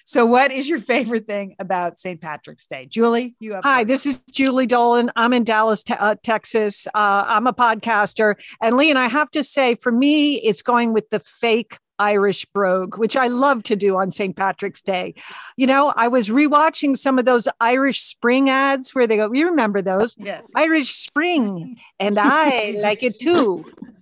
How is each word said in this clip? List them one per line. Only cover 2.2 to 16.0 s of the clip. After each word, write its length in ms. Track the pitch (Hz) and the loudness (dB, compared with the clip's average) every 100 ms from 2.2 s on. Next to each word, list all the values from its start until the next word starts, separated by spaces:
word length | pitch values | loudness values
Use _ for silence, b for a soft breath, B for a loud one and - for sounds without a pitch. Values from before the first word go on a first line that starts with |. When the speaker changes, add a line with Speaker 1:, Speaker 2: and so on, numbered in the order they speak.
Speaker 1:
Patrick's 440 | 165 147 - 123 - | -12 -14 -16 -20 -16
Day? 180 | 139 131 | -16 -8
Julie, 460 | 220 233 233 247 - | 0 0 0 -4 -10
you 100 | 214 | -12
have 140 | 196 277 | -4 0
Speaker 2:
Hi, 140 | 262 | 0
Speaker 1:
first. 80 | 220 | 0
Speaker 2:
this 160 | 269 285 | -2 -2
is 160 | 254 - | -6 -6
Julie 340 | - 269 262 247 | -2 0 0 2
Dolan. 460 | 240 240 240 240 | 2 4 2 0
I'm 200 | 233 233 | 0 0
in 100 | 247 | 2
Dallas, 400 | 226 214 220 208 | 2 2 2 0
Te-, 120 | - 226 | -4 -2
uh, 200 | 208 208 | -2 -2
Texas. 640 | - 214 - 226 214 - - | -2 -2 -2 -2 -2 -4 -4
Uh, 320 | 208 208 196 - | 0 2 2 0
I'm 180 | 214 247 | 0 0
a 60 | |
podcaster. 840 | 240 240 220 226 214 202 - 214 196 B - | 2 0 0 0 0 0 2 0 0 B -4
And 140 | 226 247 | 0 4
Leanne, 200 | 311 269 | 4 2
I 140 | 247 | 0
have 200 | 269 302 | 0 -2
to 120 | 311 | -2
say, 320 | - - 254 233 | -2 0 0 0
for 160 | 247 | 0
me, 440 | 233 285 302 294 277 | 2 2 2 2 0
it's 260 | 226 190 | -2 -2
going 320 | - 240 233 | 0 0 2
with 160 | 214 - | -2 -2
the 100 | 208 | -6
fake 600 | - - 233 226 220 - _ - | -8 -4 0 0 -2 -14 _ -4
Irish 460 | 208 208 202 180 - | 0 2 2 -2 -6
brogue, 520 | 202 190 185 185 - | -2 0 0 -4 -4
which 200 | 226 269 | -2 0
I 100 | 247 | 0
love 340 | 247 277 247 | 2 0 0
to 120 | - 208 | -2 0
do 220 | 196 185 | 0 0
on 120 | 190 | -2
Saint 280 | - 196 - | -4 -6 -4
Patrick's 440 | 196 - 202 - | -4 -4 -8 -8
Day. 320 | - 185 180 B B B B - | -6 -4 -6 B B B B -2
You 100 | 262 | 2
know, 240 | 269 285 | 4 2
I 100 | - | 2